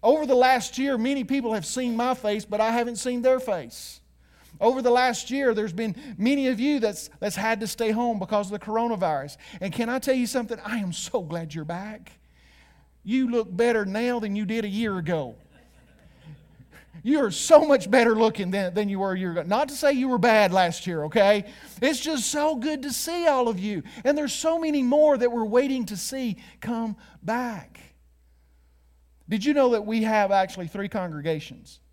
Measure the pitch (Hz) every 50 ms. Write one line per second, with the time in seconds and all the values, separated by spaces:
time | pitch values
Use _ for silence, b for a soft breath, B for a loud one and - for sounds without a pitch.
0 | - 220 285 311 302 247 262 247 254 254 262 247 - - - - 269 277 269 226
1 | 220 262 277 277 247 - 262 277 240 233 220 208 160 - - 254 254 247 233 226
2 | 240 254 254 247 233 208 208 220 - - 208 214 214 220 226 240 240 240 240 202
3 | - 247 247 247 233 254 262 262 254 254 202 170 135 117 - - - - - -
4 | _ _ _ b b b b b b b b b - 226 254 269 233 247 240 247
5 | 254 254 240 - - - 240 277 277 254 226 208 208 214 165 185 226 220 180 233
6 | 302 277 214 - 202 240 285 285 269 254 254 202 240 285 294 277 220 214 208 -
7 | - - - - - 208 - - 202 220 226 214 226 202 - - 233 220 214 220
8 | 247 240 226 202 190 - 214 208 208 185 208 202 - 214 214 226 233 240 226 190
9 | 175 165 151 139 135 147 - B B B B 180 185 196 156 - 240 233 247 269
10 | 247 285 262 262 247 226 - 262 233 202 233 - - 208 226 233 202 180 165 -
11 | - - - 233 180 151 165 170 165 156 143 165 151 151 170 175 196 214 220 214
12 | 254 - - _ b b b b b b b b b b b b b b b _
13 | _ 185 226 262 262 233 233 240 220 - 185 180 233 240 233 220 202 190 190 214
14 | 240 247 247 240 214 208 196 208 214 180 220 226 220 208 196 214 233 214 196 185
15 | 165 156 180 160 139 123 107 - - _ _ - _ _ _ _ _ _ - _
16 | _ - _ _ - 160 151 - - _ _ _ - _ B B B B B 165
17 | B 220 285 311 262 208 175 - - - 330 302 330 302 277 269 269 196 208 254
18 | 233 233 226 220 226 220 220 - 196 180 185 196 196 180 175 208 214 202 196 190
19 | 196 196 185 185 185 180 165 175 156 165 202 240 302 269 294 - - 285 285 254
20 | 254 269 254 233 175 240 220 214 208 185 175 190 185 170 170 - - 185 175 160
21 | 147 156 - - 196 196 214 208 202 B B B B B B B 240 277 320 240
22 | - 302 320 269 220 - - 302 294 311 320 254 220 311 302 285 254 285 240 -
23 | - 330 339 349 339 330 285 254 247 233 220 180 190 214 208 170 - B B B
24 | B 254 294 294 294 262 - - - 320 330 339 330 320 294 285 262 240 269 302
25 | 302 302 285 247 240 240 233 240 220 214 208 247 277 277 269 262 233 175 214 175
26 | - - 262 269 262 233 190 B B B B B - - 233 226 226 220 208 B
27 | B B B B - 170 226 240 254 240 220 175 - - - - - - _ _
28 | _ _ _ _ _ _ _ _ _ _ _ _ _ _ _ _ _ _ _ _
29 | _ _ _ _ _ - 196 220 196 285 302 294 269 247 240 214 208 208 220 226
30 | 214 220 220 214 202 196 196 196 190 185 - 185 175 160 - 196 196 196 - 214
31 | 185 175 156 151 143 165 160 175 165 - 127 - - - - - _ _